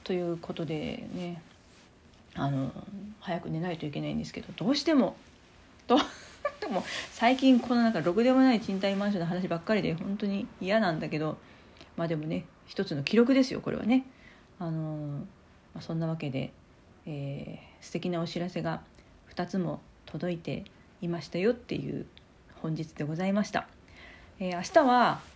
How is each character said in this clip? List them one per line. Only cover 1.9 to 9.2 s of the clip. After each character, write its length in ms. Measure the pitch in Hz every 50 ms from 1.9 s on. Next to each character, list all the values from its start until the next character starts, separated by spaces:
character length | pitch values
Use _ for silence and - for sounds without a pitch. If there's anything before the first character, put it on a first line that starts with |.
| _ _ _ - - - - - -
あ 160 | - 143 139
の、 220 | 139 131 135 - - - - - 202 196 196 208 214 -
早 200 | - - 170 175
く 100 | - -
寝 100 | 160 160
な 100 | 170 185
い 60 | 170 160
と 80 | -
い 40 | 147
け 100 | 143 151
な 80 | 151 147
い 60 | 147
ん 40 | 156
で 60 | 165
す 80 | 160
け 80 | - -
ど、 120 | - - -
ど 140 | - 160 214
う 80 | 285
し 80 | 294 -
て 100 | 339 311
も、 220 | 269 202 - - - - - - - - - - - - - - - -
ど 100 | - 240
う 20 | 294
し 60 | - - - - - - - - - 587 - -
て 60 | 427 349
も、 160 | 214 180 - - - - - -
最 240 | - - 233 240 262
近 240 | 262 277 262 254 233
こ 140 | 240 - 247
の 80 | 240
な 80 | 233 226
ん 20 |
か 80 | 226 165
ろ 140 | 147 175 175
く 80 | 214
で 100 | 240 254
も 80 | 254 262
な 120 | 262 262 240
い 60 | 202
賃 200 | - - 196 190
貸 140 | 202 196 196
マ 120 | 196 202
ン 40 | 208
シ 40 | 202
ョ 20 |
ン 20 | 180